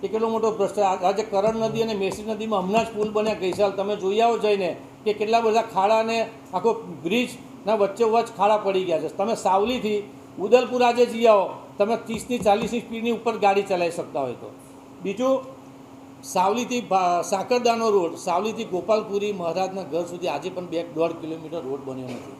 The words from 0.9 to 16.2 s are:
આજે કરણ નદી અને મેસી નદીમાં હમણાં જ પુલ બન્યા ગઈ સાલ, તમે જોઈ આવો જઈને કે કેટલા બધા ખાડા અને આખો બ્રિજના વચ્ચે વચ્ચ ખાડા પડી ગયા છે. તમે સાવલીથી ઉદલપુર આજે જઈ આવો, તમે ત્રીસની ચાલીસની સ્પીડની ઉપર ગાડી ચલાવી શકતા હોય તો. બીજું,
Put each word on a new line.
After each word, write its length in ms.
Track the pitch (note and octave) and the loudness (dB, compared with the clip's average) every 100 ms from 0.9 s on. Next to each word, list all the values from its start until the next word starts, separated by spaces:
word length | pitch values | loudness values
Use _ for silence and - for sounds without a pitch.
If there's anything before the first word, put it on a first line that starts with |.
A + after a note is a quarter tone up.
| F#3+ F3+ | 2 2
આજે 180 | G3 | 0
કરણ 320 | G#3+ G3 G#3+ A3+ | 0 0 0 0
નદી 260 | A3 A3 | -2 -2
અને 120 | A3+ | -2
મેસી 300 | G#3 F#3+ G3+ | -2 -4 -4
નદીમાં 400 | G#3+ G#3+ A3 G#3 | -6 -6 -2 -2
હમણાં 220 | F3+ A3 A3+ | 2 0 0
જ 20 | |
પુલ 240 | G#3 G#3+ | -2 -2
બન્યા 220 | G#3 G#3+ | 0 0
ગઈ 200 | G3 F#3 | -2 -4
સાલ, 180 | E3+ G3+ | 0 0
તમે 240 | F#3+ G3 G3+ | 0 -4 -2
જોઈ 240 | F#3 G#3 | -2 2
આવો 180 | A#3 A3+ | 2 2
જઈને 380 | G#3 G3+ F3+ - - - | 2 2 0 -4 -12 -8
કે 100 | G#3+ | -4
કેટલા 280 | G#3 G#3+ A3+ | -2 2 2
બધા 200 | A3+ A3 | 4 2
ખાડા 380 | A3 E3 G3 A3 | 0 0 4 4
અને 280 | A3 A3+ G#3+ - - | 2 0 -4 -8 -8
આખો 200 | F#3 A#3 A3 - D#3 | -2 0 -2 -6 -8
બ્રિજના 720 | D#3+ A3+ B3 - - - - G#3+ | -2 0 0 -6 -18 -10 -2 2
વચ્ચે 280 | G3 G3 | 2 2
વચ્ચ 240 | A3+ A3+ A3+ - | 2 2 0 2
ખાડા 200 | G3+ G#3+ | 4 4
પડી 260 | G3+ F#3+ | 2 0
ગયા 160 | F#3 D#3+ | 0 0
છે. 180 | D3+ - | -2 -2
તમે 180 | G3+ A3 | -2 0
સાવલીથી 760 | G3 F#3+ G#3+ B3+ G3+ G#3 G3+ - - - | 2 2 2 0 0 -2 -4 -16 -18 -6
ઉદલપુર 440 | F#3+ A#3+ B3 B3 | 4 6 6 2
આજે 220 | A#3+ A#3 A#3 | 4 6 4
જઈ 200 | A3+ A#3 | 6 8
આવો, 240 | G#3 F3+ - - - | 8 6 -4 -14 0
તમે 180 | G#3 A3+ | 0 0
ત્રીસની 420 | - A3+ - B3 | -2 -8 -4 0
ચાલીસની 420 | G#3 G3+ A#3 A#3 | 2 2 2 -4
સ્પીડની 320 | - A3+ A3+ | -6 -6 -2
ઉપર 260 | A3+ A#3+ A3 | -2 -2 2
ગાડી 240 | G3+ G3 | 2 2
ચલાવી 300 | G3 F#3 E3+ | 2 0 0
શકતા 300 | E3 D#3+ D#3 | -2 -6 -4
હોય 120 | C3 | -4
તો. 180 | A2+ G#2+ - - - - - | -6 -12 -18 -20 -20 -20 -10
બીજું, 580 | F3+ G3 B3+ C4+ - - - - - - - - | -8 -2 2 0 -2 -18 -20 -20 -20 -20 -20 -18